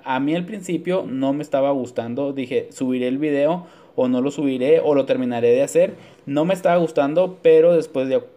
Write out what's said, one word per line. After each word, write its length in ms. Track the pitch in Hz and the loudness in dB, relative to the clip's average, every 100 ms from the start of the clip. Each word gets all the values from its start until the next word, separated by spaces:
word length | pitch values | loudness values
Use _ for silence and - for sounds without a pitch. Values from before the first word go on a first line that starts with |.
a 160 | 131 131 | -4 -2
mí 120 | 139 170 | 0 -2
al 100 | 180 | -4
principio 580 | 208 180 165 175 185 - | -10 -6 -6 -2 -4 -4
no 240 | 131 135 | -4 -2
me 100 | 147 | -4
estaba 300 | 143 139 139 | -2 0 0
gustando. 600 | 139 123 123 117 123 143 | 0 -4 -6 -6 -4 -6
Dije, 360 | 135 127 120 - | -6 -4 -4 -4
"Subiré 380 | - 131 127 123 | -6 -4 -2 -2
el 100 | 135 | -2
video 480 | 151 139 147 180 - - - - | -2 0 0 -2 -8 -20 -10 -2
o 100 | 123 | 0
no 140 | 127 | 0
lo 100 | 139 | -2
subiré 480 | 147 143 131 131 160 | -2 -2 0 2 2
o 160 | 151 | 2
lo 120 | 139 135 | 0 0
terminaré 440 | 127 123 120 117 | -2 -2 0 2
de 120 | 123 | 2
hacer". 320 | 139 160 190 - - - | 2 2 0 -2 -20 -18
No 200 | - 143 | -6 -2
me 100 | 170 | 0
estaba 220 | 185 180 175 | 0 2 2
gustando, 640 | 160 - 143 160 185 180 | 2 0 0 0 0 2
pero 320 | 165 160 165 | 4 6 6
después 340 | 170 151 135 131 | 4 0 -4 0
de 120 | 127 - | -2 -2